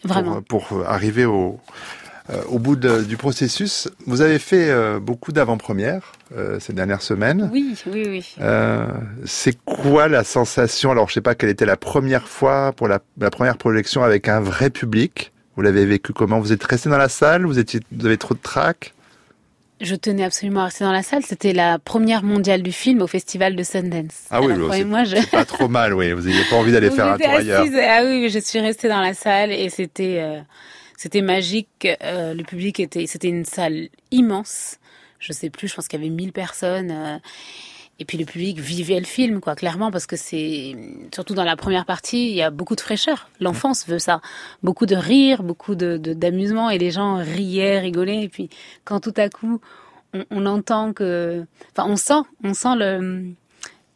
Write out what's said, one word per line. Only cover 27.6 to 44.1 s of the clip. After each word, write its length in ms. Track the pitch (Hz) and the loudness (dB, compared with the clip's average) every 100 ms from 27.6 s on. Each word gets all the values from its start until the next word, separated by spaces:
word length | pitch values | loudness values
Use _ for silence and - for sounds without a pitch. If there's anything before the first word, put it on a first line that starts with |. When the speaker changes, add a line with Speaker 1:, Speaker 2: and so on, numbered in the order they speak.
Speaker 2:
assise, 140 | 294 262 | 4 2
ah 200 | 226 233 | 4 4
oui, 160 | 254 262 | 4 2
oui, 60 | 233 | 0
je 100 | 208 | -2
suis 200 | - 226 | -2 -2
restée 300 | 220 220 226 | -2 0 0
dans 100 | 208 | 2
la 140 | 185 | 0
salle 400 | 190 214 196 208 | -2 0 2 2
et 160 | 202 190 | -2 -4
c'était, 500 | - 180 - 185 175 | -4 -6 -4 -4 -2
euh, 200 | 156 151 147 - - - - - | -4 -8 -14 -20 -20 -20 -20 -16
c'était 240 | 165 202 | -4 0
magique. 640 | 190 185 175 214 208 - 190 - | 2 2 0 -4 -6 -4 -2 -2
Euh, 300 | 147 180 165 | -4 -6 -4
le 100 | 165 | -6
public 380 | 160 175 190 - | -8 -6 -4 -2
était, 260 | 175 170 165 | -4 -4 -6
c'était 220 | 170 180 | -4 -4
une 160 | 175 160 | -2 -4
salle 420 | - 165 156 165 _ - | -4 -4 -4 -10 _ -2
immense. 680 | 254 233 196 220 - - - _ - _ _ | 4 4 2 -6 -10 -12 -14 _ -20 _ _
Je 120 | - | -14
sais 180 | 151 160 | -10 -10
plus, 200 | - 202 | -8 -10
je 60 | - | -8
pense 120 | - | -8
qu'il 100 | 156 | -6
y 60 | 160 | -6
avait 80 | |
mille 200 | 165 190 | -6 -6
personnes. 580 | 190 180 - 180 185 180 | -8 -10 -6 -4 -4 -4
Euh, 260 | 156 151 151 - - - - - - - - | -6 -8 -10 -14 -20 -20 -20 -20 -20 -20 -18
et 40 | 156 | -10
puis 120 | 160 | -8
le 60 | |
public 340 | 160 170 185 160 | -8 -6 -6 -6
vivait 360 | 139 175 170 185 | -8 -6 -2 -2
le 80 | 180 | -2
film, 360 | - 247 202 | 0 0 0
quoi, 140 | 170 147 | -4 -4
clairement, 360 | 175 170 220 | -4 -2 -4
parce 140 | 185 - | -4 -6
que 80 | 170 | -10
c'est, 580 | - 160 156 151 131 123 110 - - | -6 -6 -4 -6 -8 -12 -14 -18 -16
surtout 200 | - 185 | -12 -6
dans 100 | 196 | -2
la 140 | 175 160 | 0 -2
première 260 | 196 185 180 | 0 0 0
partie, 440 | 180 - 240 240 | -6 -4 -2 0
il 40 | |
y 80 | 185 | 0
a 80 | 160 | -2
beaucoup 280 | 147 180 220 | -2 -6 -6
de 20 | |
fraîcheur. 480 | - 214 - 294 - - | -4 -2 -2 -2 -6 -6
L'enfance 440 | 185 - 269 254 - | -4 0 -2 -2 -2
veut 100 | 170 | -2
ça. 220 | - | 0